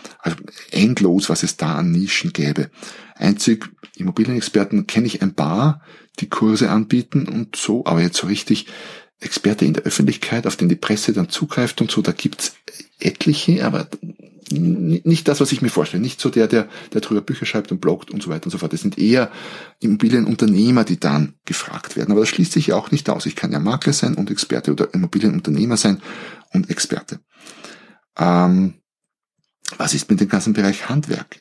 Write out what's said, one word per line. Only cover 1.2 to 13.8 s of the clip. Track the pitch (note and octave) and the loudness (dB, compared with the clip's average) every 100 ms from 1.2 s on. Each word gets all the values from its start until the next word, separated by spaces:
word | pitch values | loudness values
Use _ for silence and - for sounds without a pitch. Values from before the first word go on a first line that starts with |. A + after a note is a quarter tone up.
| F#2 | 2
was | E2+ | 0
es | E2+ - | -2 -2
da | D#2+ D2+ | -2 0
an | F2 | 2
Nischen | F2 G2 - E2+ | 2 2 -2 -2
gäbe. | - D2 D2 - - - - - | -2 -2 -2 -4 -8 -20 -18 -18
Einzig | - F#2+ G#2 A#2+ G#2+ - - - - | 0 0 2 2 0 -2 -18 -18 -6
Immobilienexperten | F#2 G2 A2+ B2 - G#2 G2 G#2 - | -2 0 0 -2 0 0 2 0 0
kenne | A2 A#2 | 0 0
ich | - | 0
ein | G2 | -2
paar, | - D2 G2 D3 D3 - - _ - | 0 0 2 2 0 -6 -20 _ -10
die | - | -6
Kurse | - A2 G#2+ A2+ | 0 2 4 2
anbieten | G#2+ G#2+ B2 - C#3 G2 | 2 2 0 2 -2 -2
und | G#2+ A2 | -4 -6
so, | - - A#2+ - | -6 -2 0 2
aber | E2+ | 2
jetzt | E2+ - | 2 0
so | F2+ | -4
richtig | G#2 - G#2+ - - - - - _ | -2 0 -2 -4 -16 -18 -20 -20 _
Experte | - - - G#3+ | -8 -2 0 2
in | D2 | 2
der | - | 0
Öffentlichkeit, | - - - - - A#2 A2+ | -2 2 0 0 -4 -4 -2
auf | - | 0
den | F2+ | 2
die | |
Presse | - - G#3 - | 2 0 0 0
dann | G2 F2 | 0 -2
zugreift | - D3+ - A#2+ - | -4 -4 -2 -2 -2
und | A2+ | -2
so, | - | 0
da | - | -2
gibt's | - - - - - - - - - | -2 -4 -4 -8 -10 -20 -20 -20 -4
etliche, | - - D#3+ D3 - F3 | -4 0 0 2 2 2
aber | A#2+ - | 2 -2